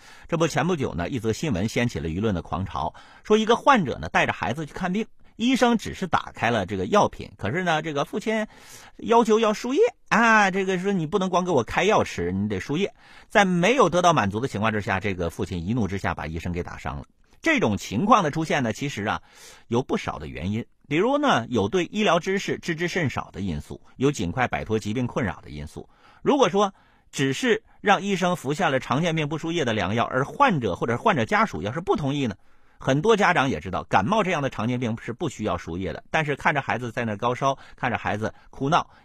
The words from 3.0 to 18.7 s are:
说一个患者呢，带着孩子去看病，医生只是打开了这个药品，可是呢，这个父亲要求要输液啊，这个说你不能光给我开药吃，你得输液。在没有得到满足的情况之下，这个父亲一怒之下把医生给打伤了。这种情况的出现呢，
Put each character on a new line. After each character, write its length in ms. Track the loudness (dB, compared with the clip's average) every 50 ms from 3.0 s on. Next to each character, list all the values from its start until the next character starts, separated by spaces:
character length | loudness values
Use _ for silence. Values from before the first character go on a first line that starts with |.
| -18 -20 -20 -12 0
说 140 | 2 2
一 80 | 2 4
个 100 | 2 2
患 280 | 4 6 4 4 4 2
者 160 | 0 -4 -6
呢， 80 | -6 -2
带 160 | 0 0 0
着 60 | 0
孩 220 | 0 -2 -2 -4 -2
子 120 | -4 -8
去 80 | -10 -8
看 200 | -6 -6 -4 -2
病， 120 | -4 -4 -6 -10 -20 -20 -20 _
医 220 | -2 0 0 4
生 200 | 4 4 4 4
只 160 | 2 0 -6 -6
是 140 | -6 -4
打 240 | -2 -2 -2 -2 -6 -4
开 160 | -2 0 0
了 160 | 2 0 0
这 120 | -2 -2
个 80 | -4 -2
药 220 | 2 4 4 4 2
品， 200 | 0 -6 -14 -16 -12
可 140 | -8 -6 -4
是 120 | -4 -2 0
呢， 180 | 0 0 0
这 120 | -2 -2 -2
个 120 | -2 -4
父 140 | -4 -6 -6
亲 280 | -4 -4 -4 -4 -4 -6 -10 -18 -20 -20 -20 -20 -20 -20 -18
要 260 | -10 0 4 4 6 6
求 140 | 6 4 4
要 140 | 4 2 2
输 200 | 0 -2 -2 2
液 80 | 4 4 2 2 _ _
啊， 420 | 0 2 4 6 6 6 6 6 4
这 140 | 2 0 0
个 160 | 0 -2 0
说 140 | 0 0 0
你 120 | 0 0
不 140 | 0 0 0
能 100 | 0 2
光 140 | 2 0 2
给 80 | 2
我 120 | 2 2 2
开 200 | 0 0 0 2
药 200 | 4 4 4 2
吃， 280 | 0 -2 -4 -4 -2
你 160 | -2 -2 -2
得 120 | -2 -2 -4
输 180 | -4 -4 -2
液。 160 | -2 -2 -4 -6 _ -20 -20 -20 -20 -10
在 160 | _ 2 4 4
没 320 | 4 4 4 4 4 6
有 140 | 6 4 4
得 120 | 4 4
到 120 | 6 6 6
满 180 | 6 2 2
足 80 | 0 -2
的 80 | -4
情 140 | -4 -2 -2
况 100 | 0 0
之 80 | 0 -2
下， 220 | -2 -2 -2 -2
这 120 | -2 -4 -2
个 160 | -2 -4 -4
父 140 | -2 -4 -6
亲 240 | -4 -4 -4 -4
一 60 | -2 0
怒 140 | 0 0
之 100 | -2 -2
下 180 | -4 -4 -4 -4
把 100 | -4 -6
医 140 | -8 -8 -6
生 120 | -6 -4 -4
给 100 | -4 -6
打 140 | -8 -12
伤 200 | -10 -10 -8 -8
了。 60 | -8 -12 -16 _ _ _ _ -20 _
这 180 | -2 0 2 2
种 180 | 2 2 0
情 280 | -2 -4 -4 -4 -2 2
况 180 | 4 4 4 4
的 60 | 0
出 160 | -2 -2 -2
现 160 | -2 -2 0
呢， 100 | 0 -2